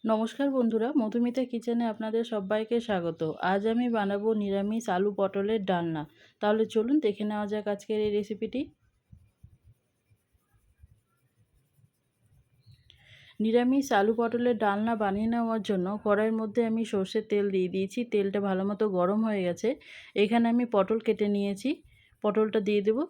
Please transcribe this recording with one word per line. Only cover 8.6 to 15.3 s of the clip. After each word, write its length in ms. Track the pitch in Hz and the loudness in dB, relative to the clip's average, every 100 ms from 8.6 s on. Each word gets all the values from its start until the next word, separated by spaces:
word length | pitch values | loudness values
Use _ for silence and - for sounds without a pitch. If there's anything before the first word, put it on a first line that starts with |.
| 320 _ _ _ _ - _ _ - _ - _ _ _ _ _ _ _ _ _ _ _ - _ _ _ _ _ _ _ _ _ _ _ _ _ _ _ _ _ _ - _ - - - - - | -6 _ _ _ _ -20 _ _ -20 _ -20 _ _ _ _ _ _ _ _ _ _ _ -20 _ _ _ _ _ _ _ _ _ _ _ _ _ _ _ _ _ _ -20 _ -20 -20 -20 -20 -2
নিরামিষ 480 | 214 233 247 269 277 | 2 4 4 2 4
আলু 220 | 214 208 | 4 4
পটলের 420 | 226 233 233 247 226 | 2 0 2 0 2
ডালনা 360 | 214 202 220 226 | 2 2 -2 0
বানিয়ে 340 | 208 196 | 0 0
নেওয়ার 320 | 226 | 0